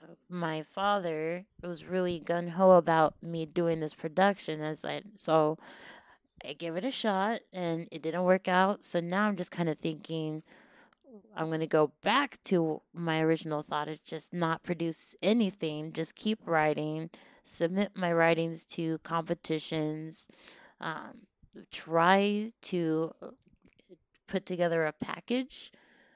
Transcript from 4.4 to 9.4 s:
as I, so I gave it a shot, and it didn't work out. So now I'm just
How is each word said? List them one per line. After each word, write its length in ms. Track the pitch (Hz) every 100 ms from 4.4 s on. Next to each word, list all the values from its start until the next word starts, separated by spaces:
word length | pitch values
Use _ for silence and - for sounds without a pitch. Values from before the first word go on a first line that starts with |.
| - 156
as 220 | 151 156
I, 200 | 147 147 - -
so 420 | - 160 151 160 - - - - _ - _ - -
I 60 |
gave 220 | 147 170 165
it 80 | 240
a 60 |
shot, 500 | - 220 190 202 226 _
and 340 | 185 175 165 170
it 100 | 160
didn't 220 | 160 170
work 240 | 180 185 190
out. 360 | 180 190 202 -
So 140 | 175
now 280 | 170 185 214
I'm 80 |
just 140 | 190